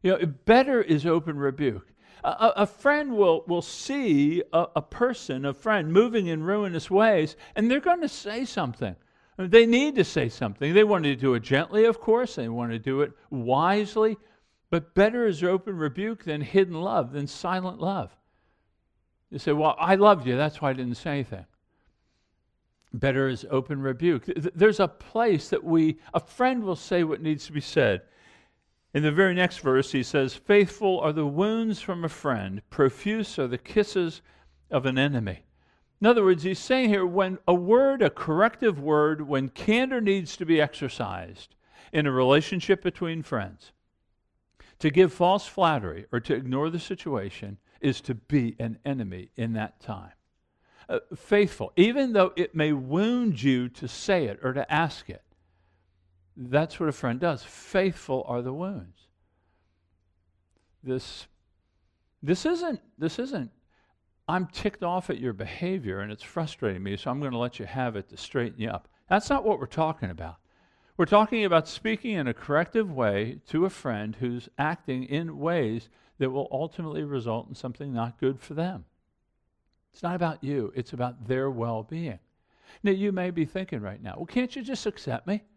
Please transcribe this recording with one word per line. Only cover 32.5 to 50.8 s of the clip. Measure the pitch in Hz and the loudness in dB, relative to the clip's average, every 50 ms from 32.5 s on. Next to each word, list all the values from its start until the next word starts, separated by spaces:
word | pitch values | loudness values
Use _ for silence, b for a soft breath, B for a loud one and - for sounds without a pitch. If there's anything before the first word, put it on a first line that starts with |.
| 95 104 - _ | -8 -10 -12 _
profuse | - - 170 202 - - - 202 214 226 208 - - - | 0 2 2 2 2 0 -4 -2 -2 -2 -4 -6 -4 -4
are | 139 | -4
the | 123 123 123 | -4 -4 -8
kisses | _ - - 214 202 - - 190 175 165 160 - b b b b b b b b _ _ | _ -2 0 0 0 0 -2 -2 -2 -2 -6 -12 b b b b b b b b _ _
of | 143 131 123 | -4 -2 0
an | 135 127 131 | 0 0 2
enemy." | 135 147 143 123 107 98 92 - _ _ _ _ _ _ _ _ _ _ _ _ | 2 2 0 -2 -4 -4 -8 -10 _ _ _ _ _ _ _ _ _ _ _ _
In | 202 220 | 4 4
other | 240 233 202 | 6 6 6
words, | 185 185 160 | 6 4 4
he's | 147 185 185 - | 2 -4 -4 -4
saying | - - 262 262 254 220 | -2 0 0 2 4 2
here, | 202 196 185 | 2 2 0
when | 180 175 196 190 185 185 - _ | 0 0 0 0 0 -2 -4 _
a | - 180 | 2 2
word, | 180 175 185 220 247 277 269 277 254 | 2 4 4 6 6 6 4 4 4
a | 208 147 | 2 2
corrective | - - - 160 156 165 208 233 - - 254 220 180 143 | 2 -2 -4 -2 2 4 4 2 2 2 0 0 0 0
word, | 139 151 151 151 151 156 160 151 151 139 | 0 2 4 4 4 2 0 -2 -4 -2
when | 147 135 135 131 | -2 -2 -2 -4
candor | _ - - - 214 240 262 262 262 240 | _ -4 0 2 2 2 2 0 -2 0
needs | 220 196 196 196 175 - - - | 2 2 2 0 0 -6 -8 -8
to | 175 | 2
be | 160 165 156 | 2 4 4
exercised | 151 143 - - 143 127 - - 120 98 92 92 90 90 98 - - _ _ _ b b b b b b | 4 2 0 -8 -8 -8 -6 -6 -6 -6 -6 -10 -10 -14 -16 -20 -20 _ _ _ b b b b b b
in | - 156 147 | -2 0 0
a | 143 | 2
relationship | 131 127 131 127 139 151 156 - 196 180 - - 196 180 | 2 4 6 6 6 6 4 0 -6 -6 2 0 0 2
between | - 180 - - 180 165 165 165 | 2 -6 -4 -4 -8 -6 -6 -10
friends, | 147 - 139 113 95 95 90 _ - - _ _ _ _ _ _ _ _ _ _ _ _ _ _ _ _ _ b b b b b | -8 -6 -6 -6 -6 -6 -12 _ -20 -20 _ _ _ _ _ _ _ _ _ _ _ _ _ _ _ _ _ b b b b b
to | - 156 | -2 2
give | 139 170 185 170 | 6 6 4 4
false | - - 180 180 190 208 - | 4 0 2 2 2 0 -2
flattery | - - - 185 165 156 135 104 87 76 85 104 _ | -8 -2 2 2 2 2 0 -4 -6 -8 -10 -10 _
or | - 123 | -6 -6
to | 117 - 143 | -2 -2 -2
ignore | 120 127 127 127 135 147 165 | -2 -2 -4 -2 -2 -2 -2
the | 165 170 | -4 -6
situation | - - 196 - - 165 143 107 95 98 - - - 101 98 - b b b b | -8 -8 -10 -10 -6 -6 -6 -4 -6 -8 -10 -12 -14 -14 -14 -16 b b b b
is | - 139 123 - | -2 -2 -2 -2
to | - - 127 | -4 -8 -8
be | 104 _ _ 147 143 120 117 - - | -8 _ _ 0 2 2 0 -4 -4
an | 117 110 113 - _ | -6 -8 -8 -8 _
enemy | 143 139 131 110 98 92 90 92 - _ | -6 -6 -4 -6 -8 -8 -12 -14 -14 _
in | - 117 113 113 | -6 -4 -4 -2
that | 110 110 - _ _ | -4 -6 -6 _ _
time. | - - 120 98 87 87 _ _ _ _ _ _ _ _ b b b b b b | -14 -14 -14 -14 -14 -20 _ _ _ _ _ _ _ _ b b b b b b